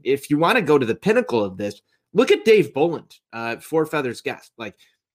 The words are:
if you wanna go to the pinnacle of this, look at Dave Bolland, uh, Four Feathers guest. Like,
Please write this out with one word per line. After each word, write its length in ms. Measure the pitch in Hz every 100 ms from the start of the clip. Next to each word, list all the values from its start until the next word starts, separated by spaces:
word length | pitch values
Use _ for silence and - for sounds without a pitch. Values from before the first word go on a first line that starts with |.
| -
if 240 | 135 -
you 80 | 147
wanna 240 | 170 240
go 160 | 165 147
to 80 | 117
the 100 | 110
pinnacle 480 | 190 226 - 117
of 140 | 101 92
this, 240 | 104 - _ _ _
look 180 | 180 254
at 140 | - 220
Dave 280 | 214 165
Bolland, 440 | 135 165 143 - - _
uh, 240 | 113 117 113
Four 280 | - 156 156
Feathers 360 | 151 127 110
guest. 320 | 139 123 - -
Like, 200 | 110 - _ _ _